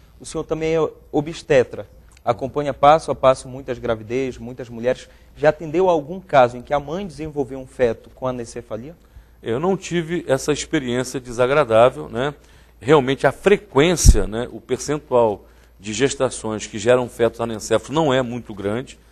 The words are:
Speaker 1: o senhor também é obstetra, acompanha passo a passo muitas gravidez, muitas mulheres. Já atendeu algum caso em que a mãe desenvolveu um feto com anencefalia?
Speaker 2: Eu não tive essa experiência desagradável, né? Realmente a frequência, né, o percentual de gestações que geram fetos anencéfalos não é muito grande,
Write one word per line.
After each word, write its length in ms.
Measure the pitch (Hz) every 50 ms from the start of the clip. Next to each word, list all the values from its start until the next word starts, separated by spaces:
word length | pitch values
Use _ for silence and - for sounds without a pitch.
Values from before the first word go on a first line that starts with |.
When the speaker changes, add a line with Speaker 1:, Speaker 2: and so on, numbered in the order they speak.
| - - - -
Speaker 1:
o 60 | 127
senhor 180 | - - 165 147
também 320 | - 165 156 160 160 160
é 140 | 160 156 - - - - -
obstetra, 760 | - 151 151 160 165 - - - 151 131 113 - - 98 104 - - - - - - - -
acompanha 480 | 117 120 98 139 127 - 147 147 143 127
passo 380 | - - 143 156 160 - -
a 40 | 135
passo 320 | - - 131 131 - -
muitas 300 | 135 123 135 139 135 123
gravidez, 600 | 120 117 117 113 110 110 107 117 131 135 127 113
muitas 300 | 113 113 120 127 123 131
mulheres. 400 | 117 117 113 117 123 127 - - - - - - - -
Já 120 | 127 135 156
atendeu 400 | 151 - 170 156 143 170 190 180
algum 300 | 170 160 147 135 180 190
caso 380 | 180 - - 139 123 117 123
em 40 | 123
que 120 | 117 - 147
a 60 | 143
mãe 280 | 143 139 156 190 208
desenvolveu 500 | 185 143 135 156 156 143 147 135 120 135
um 80 | 135 131
feto 440 | 127 - - 127 117 113 - - - -
com 140 | - 127
anencefalia? 680 | 127 127 123 117 113 - 120 113 - 113 107 120 151 175 - _ _ - - - _ _ _
Speaker 2:
Eu 160 | - 117 113
não 200 | 131 160 190 196
tive 480 | 185 - - 165 175 160 156 175 165 -
essa 240 | - 135 135 - -
experiência 680 | 147 135 - - - 156 131 123 120 127 127 - - 139
desagradável, 920 | 123 127 117 113 127 123 139 151 143 113 110 110 120 131 135 147 151 110
né? 260 | 110 117 131 147 143 - - - - - - _ _ -
Realmente 460 | - 117 160 151 127 127 139 135 -
a 60 | 139
frequência, 960 | 127 - - 190 202 - - - - 131 147 175 180 147 - - - 110 92
né, 220 | 95 104 113 123 -
o 80 | - 110
percentual 840 | - - 127 117 - - 147 151 - - 131 120 117 110 101 95 - - _ _ _ _ _ -
de 140 | 95 107 107
gestações 760 | 104 135 131 - - 131 123 - - - 110 107 104 -
que 100 | - -
geram 300 | 107 95 117 123 127 123
fetos 320 | - - - 117 113 - -
anencéfalos 560 | 117 117 110 104 - - 113 107 - - 127
não 180 | 156 165 143 127
é 80 | 131
muito 320 | 127 120 117 123 113 - 107
grande, 460 | 98 98 101 104 120 139 - - - _ _